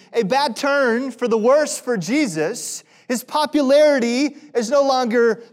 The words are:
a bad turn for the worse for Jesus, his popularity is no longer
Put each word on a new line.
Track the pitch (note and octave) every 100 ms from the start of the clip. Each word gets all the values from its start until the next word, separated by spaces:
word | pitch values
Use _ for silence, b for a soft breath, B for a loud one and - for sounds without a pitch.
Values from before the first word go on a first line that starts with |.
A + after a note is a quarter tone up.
| B
a | A3+
bad | G3 B3+ D4 A3
turn | C#4 C#4+ B3+ A3+ C4+
for | B3+ B3
the | A3+
worse | A3+ C#4+ D4 -
for | - A#3
Jesus, | D#3+ C#4+ C#4 D#3+ D#3 A#3+ - - - b b
his | B3
popularity | - D4+ D4+ D4 C4 C#4+ D4+ C#4 A#3 A#3+ D4 B B A#3
is | G#3+
no | C#4+
longer | C#4 C4 B3 A#3+ A#3 A3+ B